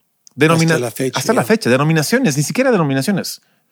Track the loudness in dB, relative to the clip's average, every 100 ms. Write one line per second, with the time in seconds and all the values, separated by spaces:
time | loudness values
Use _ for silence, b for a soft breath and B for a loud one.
0 | _ _ _ 0 2 2 2 0 -2 -4
1 | -4 -2 -2 0 0 0 2 2 2 0
2 | 0 0 0 0 -2 0 0 2 0 0
3 | -2 -2 -4 -12 _ B B